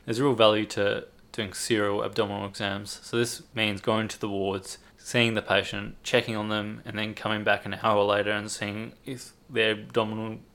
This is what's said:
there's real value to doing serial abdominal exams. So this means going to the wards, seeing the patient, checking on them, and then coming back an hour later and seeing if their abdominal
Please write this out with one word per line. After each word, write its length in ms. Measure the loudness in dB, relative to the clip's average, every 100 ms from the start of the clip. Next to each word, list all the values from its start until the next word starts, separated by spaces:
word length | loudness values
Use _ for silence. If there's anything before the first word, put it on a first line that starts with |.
there's 160 | -6 0
real 140 | 2
value 320 | 8 8 6 2
to 420 | 0 0 0 -6 -20 -14
doing 220 | -8 -6
serial 500 | -6 0 2 2 0
abdominal 420 | -2 -2 -2 -2 -6
exams. 540 | -4 -4 -4 -8 -12
So 120 | -4 0
this 280 | 0 -2 -10 -2
means 240 | 0 0
going 300 | 0 0 0
to 100 | -4
the 80 | -4
wards, 520 | -2 0 -2 -6 -16 -18 _
seeing 360 | -2 2 4
the 80 | 2
patient, 540 | 2 2 2 -6 -8 -10
checking 320 | 0 2 2 -4
on 140 | -2
them, 320 | -2 -4 -8
and 160 | -10 -6
then 140 | -6
coming 320 | -4 -2 0 2
back 200 | 0 0
an 120 | -2
hour 220 | 2 4
later 280 | 4 4 2
and 200 | -2 -4
seeing 400 | -6 -4 -6 -10 -12 -12
if 260 | -12 -12 -20 _
their 220 | 2 2
abdominal 680 | 2 -2 -2 0 -4 -8 -10 -16